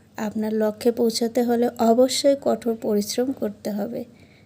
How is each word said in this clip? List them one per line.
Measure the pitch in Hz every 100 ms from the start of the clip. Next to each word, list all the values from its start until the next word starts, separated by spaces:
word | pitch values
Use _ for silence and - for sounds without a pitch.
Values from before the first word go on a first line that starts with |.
| _ -
আপনার | 214 214 214
লক্ষ্যে | 220 214 208 240
পৌঁছাতে | 233 233 226 226 247
হলে | 240 233 240 -
অবশ্যই | 226 226 262 - 285 277
কঠোর | 254 220 233 226
পরিশ্রম | 226 208 208 - 254
করতে | 262 214 208 214
হবে। | 202 220 247 240 - - -